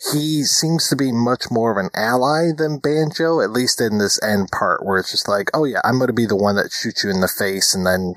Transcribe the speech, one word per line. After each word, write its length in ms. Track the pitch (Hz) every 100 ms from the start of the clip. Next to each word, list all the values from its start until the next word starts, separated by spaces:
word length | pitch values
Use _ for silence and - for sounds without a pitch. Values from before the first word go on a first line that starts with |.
| -
he 300 | 147 151 151
seems 440 | 127 - 160 165 -
to 80 | 139
be 160 | 135
much 380 | 117 120 127 -
more 200 | 113 117
of 80 | 101
an 120 | 92
ally 560 | - 110 127 131 156 170 156
than 220 | 156 143
Banjo, 640 | 147 151 156 - 165 165
at 100 | 101
least 300 | 110 127 -
in 180 | 117 104
this 220 | 101 -
end 280 | 107 104 95
part, 340 | - - -
where 140 | 98 185
it's 140 | -
just 160 | - -
like, 220 | 101 98
"Oh, 100 | 151
yeah, 160 | 147 98
I'm 140 | - 127
gonna 140 | 127
be 140 | 113 110
the 100 | 101
one 200 | 101 101
that 160 | -
shoots 320 | - 113 -
you 60 | 101
in 100 | 95
the 80 | 92
face, 460 | - 101 98 -
and 120 | 98 92
then, 280 | 92 92